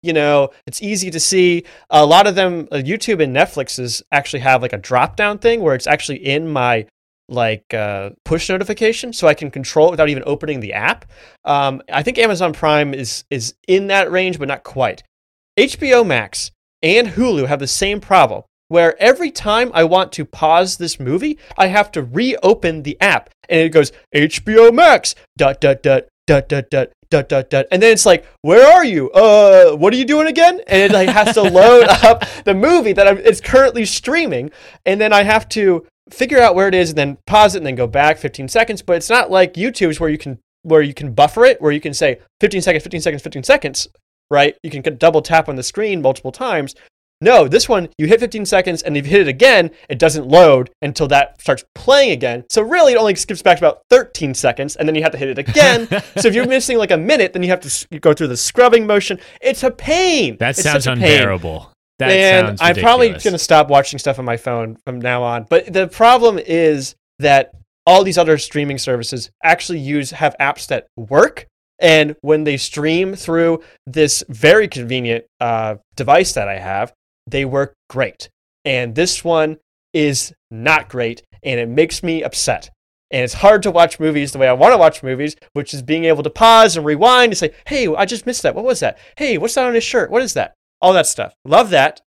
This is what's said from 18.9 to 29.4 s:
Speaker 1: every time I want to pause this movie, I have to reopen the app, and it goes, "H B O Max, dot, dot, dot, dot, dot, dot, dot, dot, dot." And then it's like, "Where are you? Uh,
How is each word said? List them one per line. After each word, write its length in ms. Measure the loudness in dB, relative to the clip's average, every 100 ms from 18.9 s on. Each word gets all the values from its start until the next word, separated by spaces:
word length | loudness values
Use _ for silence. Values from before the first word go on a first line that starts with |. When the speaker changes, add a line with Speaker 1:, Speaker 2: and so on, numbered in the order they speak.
| 2
Speaker 1:
every 280 | 2 2 -2
time 400 | -8 -4 -2 -2
I 120 | 0
want 280 | 2 0 -2
to 140 | -8 -14
pause 500 | -4 0 2 0 -6
this 240 | -10 -8
movie, 380 | -6 -4 -4 -8 _ -2
I 120 | 0
have 220 | 0 -2
to 100 | -6
reopen 800 | -8 -4 -4 -2 0 0 -2 -6
the 160 | -10 -4
app, 300 | -2 -2 -4 _ _
and 120 | 0
it 100 | 2
goes, 200 | 2 0 -4 _
"H 320 | -2 -2 -4
B 140 | 0 6
O 120 | 6
Max, 440 | 8 4 4 0 -12 _ -2
dot, 240 | -2 0
dot, 200 | 0 0
dot, 220 | 0 -2 -2 _ 0
dot, 220 | 0 0
dot, 200 | -6 -4
dot, 220 | -4 -4 _ _
dot, 180 | -4 0
dot, 220 | -4 -2
dot." 160 | -4 -2
And 100 | 2
then 120 | 2
it's 140 | 4 4
like, 180 | 2 0 _
"Where 260 | 2 6 8
are 180 | 8
you? 260 | 6 -2 0
Uh, 640 | 4 6 8